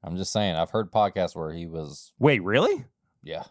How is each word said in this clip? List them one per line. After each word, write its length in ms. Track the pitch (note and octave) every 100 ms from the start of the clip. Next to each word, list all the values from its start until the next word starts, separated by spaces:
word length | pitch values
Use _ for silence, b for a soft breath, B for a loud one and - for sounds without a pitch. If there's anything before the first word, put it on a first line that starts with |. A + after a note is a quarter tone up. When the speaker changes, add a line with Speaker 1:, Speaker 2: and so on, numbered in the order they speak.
Speaker 1:
I'm 120 | - F2+
just 140 | F#2+
saying, 220 | G#2+ G2+ D#2+
I've 160 | E2
heard 200 | A2 G#2
podcasts 440 | A2 G2+ G2 F2 E2+
where 160 | D#2+
he 140 | E2 E2+
was 440 | D#2+ D2+ D2 - _
Speaker 2:
Wait, 240 | C3+ B2+
really? 420 | F2+ A#2 A#3 F#4+ B2+ _ _ _
Speaker 1:
Yeah. 200 | D#2 D#2+ -